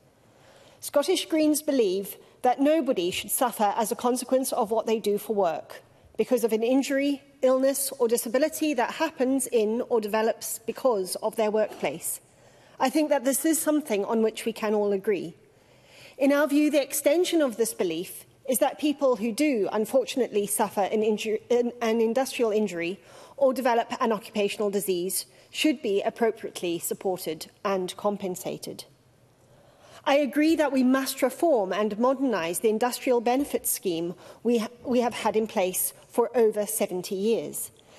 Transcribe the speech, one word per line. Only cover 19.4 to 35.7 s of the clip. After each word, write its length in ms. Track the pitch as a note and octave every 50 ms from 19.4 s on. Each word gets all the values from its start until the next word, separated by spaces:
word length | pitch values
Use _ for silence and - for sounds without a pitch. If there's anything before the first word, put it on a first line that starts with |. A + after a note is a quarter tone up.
| G3+ G#3 C4 G#3+ F#3 -
unfortunately, 760 | - G#3+ A3 - - C4+ G#3 - - C4 A3+ - G#3+ G#3 G3+
suffer 340 | G3 - - A3 G3+ - A3
an 200 | F#3+ - - F3
inju-, 400 | A3 A3 G#3+ G#3 - A3 G#3+ - - -
an, 200 | A#3+ A#3+ A#3+ A#3+ - -
an 200 | A#3 A3 A3+ A#3
industrial 480 | A3 A3+ A3+ B3+ C4+ - - - A#3+ A3
injury 500 | G3+ G#3+ G#3+ F#3+ F3 E3+ E3+ E3+ G3 - - - - - - - -
or 180 | - C#4 C4 B3+
develop 380 | C#4 A#3+ B3+ A#3+ A#3 A3 - A#3+ -
an 100 | C4 A#3
occupational 600 | A3 F#3+ - - - G#3+ G3+ G3+ - - G#3+ G3+
disease 540 | G3 G3+ - G3 F#3 F3 F3 F#3+ - - - - - - - _
should 300 | - - - D#4 B3+ A#3
be 200 | - G#3+ G3 G3
appropriately 760 | - A3+ - - A#3+ A3 - - - - - - F#3 F3 E3 E3
supported 720 | - - G#3 - - G3 F#3 E3+ - E3+ D#3 D#3+ - - _ _ -
and 300 | G3+ G3 F#3+ F3+ F3+ -
compensated. 880 | - - G#3 G#3 F#3+ G3+ F#3 F3+ - - D#3 D3 D3+ - - - - - - - _ _ _ _ _ _ _ _ _ _ _ - - _ _ _ _ - - - - -
I 80 | D4+ C#4 C#4+
agree 360 | D4 A#3+ - D4 D4+ D#4+ E4
that 160 | D4 D4+ C4+
we 120 | C#4 C4 B3
must 380 | B3+ C4 C4+ C4+ C4 - -
reform 520 | C#4 B3 - - F4 E4+ C#4+ A3+ F#3+ F#3 G3
and 260 | G3+ G#3+ G#3+ G3+ G3+
modernise 600 | A#3+ C4 C4+ B3+ C#4 B3+ G#3+ F#3 D#3+ E3 F3+ -
the 100 | - A3
industrial 500 | G#3+ A3 A#3 B3 A#3+ - - C4+ B3 A#3+
benefits 500 | G#3+ A#3+ B3 C4+ C#4+ - - - - -
scheme 460 | - - - G3 E3 E3 E3+ E3+ - - - - - -
we 180 | - A#3 A#3+ A3+
ha-, 100 | G#3 A#3+ - - -
we 160 | D4 A#3 B3+
have 120 | A#3 A#3+ A3
had 220 | - - A3 G3
in 120 | A3 A3+
place 440 | G#3+ - G#3+ F#3 F#3